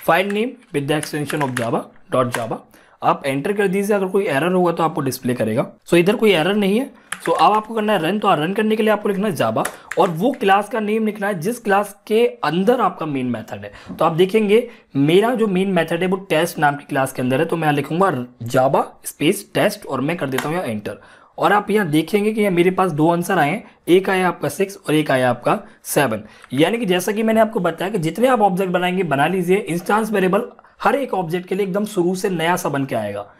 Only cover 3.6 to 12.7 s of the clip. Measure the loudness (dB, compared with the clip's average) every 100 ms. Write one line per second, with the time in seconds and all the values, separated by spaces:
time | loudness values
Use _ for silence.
3.6 | 0 0 0 0 0 -2 0 0 2 2
4.6 | 0 0 -2 -2 -4 -4 -4 -2 -2 -2
5.6 | -4 -8 0 2 4 2 2 2 2 0
6.6 | 0 0 -2 -10 -14 -6 -2 4 4 4
7.6 | 0 -2 0 0 0 0 2 2 0 0
8.6 | 0 2 2 0 0 -2 -2 0 0 -2
9.6 | -4 -8 -6 0 0 2 -2 0 2 2
10.6 | 2 -4 -2 0 -2 -2 -4 -4 -4 -4
11.6 | 0 0 0 -8 -2 0 0 0 -2 0
12.6 | 2